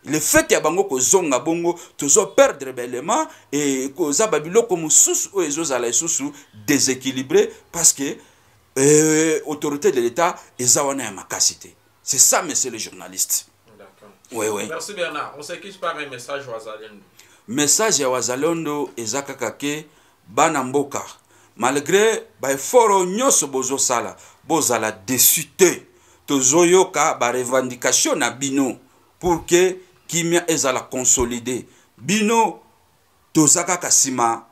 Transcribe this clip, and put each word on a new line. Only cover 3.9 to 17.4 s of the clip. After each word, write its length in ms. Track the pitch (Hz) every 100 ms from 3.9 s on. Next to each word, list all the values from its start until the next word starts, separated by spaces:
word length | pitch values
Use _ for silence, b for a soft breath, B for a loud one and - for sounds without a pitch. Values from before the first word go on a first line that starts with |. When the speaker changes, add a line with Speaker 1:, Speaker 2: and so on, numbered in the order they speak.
Speaker 1:
koza 340 | 156 156 143 220
ba 120 | 151
biloko 340 | 156 196 233 180
mosusu 520 | 156 - - 359 -
oyo 120 | 196 160
ezozala 420 | 143 165 127 120
lisusu 440 | 117 160 - 143 B B 107 107
déséquilibré 880 | 143 120 127 131 131 131 180 226 B B
parce 220 | 170 160
que, 240 | - 139 156 b b b b _ 127
euh, 600 | 139 151 156 156 160 156
autorité 480 | - 147 151 143 196
de 80 | 127
l'État 360 | 120 120 170 - B -
eza 240 | 123 156
wana 200 | 139 135
ya 60 | 117
makasi 480 | 95 - 107 - -
te. 100 | 87 _ _ _
C'est 160 | - 135
ça, 240 | - 220
monsieur 280 | 180 117 127
le 80 | 113
journaliste. 680 | 101 92 92 92 - - - _ _ 104
Speaker 2:
D'accord. 300 | 98 _ 104 101 _
Speaker 1:
Oui, 140 | 117 107
oui. 180 | 104 104
Speaker 2:
Merci 240 | 165 -
Bernard. 400 | 196 165 151 120 139
On 40 |
se 100 | 151
quitte 260 | 170 202 180
par 160 | 170 151
un 100 | 143
message 420 | 123 - 143 127
au 40 |
Wazalendo. 500 | 113 110 107 107 101 _ b b b